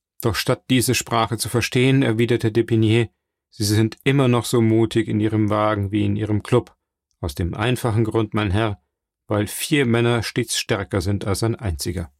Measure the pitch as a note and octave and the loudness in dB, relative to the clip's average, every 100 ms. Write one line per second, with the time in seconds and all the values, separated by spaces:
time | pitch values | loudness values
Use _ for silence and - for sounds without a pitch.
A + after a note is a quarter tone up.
0 | _ _ A#2 F#2+ - B2+ - B2+ A#2 A#2+ | _ _ -4 -2 -2 -2 0 0 2 -2
1 | - A#2 A2 A2+ - A#2+ - B2+ B2+ C3+ | 0 0 0 -2 -4 -2 0 2 2 4
2 | B2+ A2+ A#2+ A#2+ A#2 G#2+ A2+ A2+ A2 A2+ | 2 0 0 2 2 0 2 2 4 2
3 | A2 - _ _ _ - G#2 G#2+ A2+ - | 0 -6 _ _ _ -6 0 2 2 0
4 | - C#3 B2+ A#2+ - B2 A2+ A2 A2 A#2 | 0 2 4 2 0 2 4 4 2 0
5 | A2 A2 G#2+ G#2+ G#2 G#2+ G#2+ G#2 G2 G#2+ | 0 0 0 0 0 2 0 0 -2 0
6 | G#2 G#2 G#2 G#2+ - B2 - _ _ _ | 0 -2 -2 -2 2 0 0 _ _ _
7 | _ _ E2+ - E2+ F#2+ A2+ B2 B2 A2 | _ _ -8 -4 -6 -4 -4 -2 -2 0
8 | G#2+ A2+ A2 G#2+ G#2 G2 A2+ G2+ _ _ | 0 0 -2 -2 0 0 -2 -4 _ _
9 | _ _ _ G#2 G#2 - - D3 A#2+ A#2 | _ _ _ -4 -2 -6 -2 0 2 2
10 | A#2+ A#2+ - - A#2 - - G#2+ G2 G2+ | 2 0 -2 -6 -4 -6 -4 -4 -2 -4
11 | F2+ G#2 - F#2+ A2+ A2+ G#2+ D2+ - F2+ | -2 -2 -2 -2 -2 -2 -6 -6 -6 -6
12 | E2+ | -10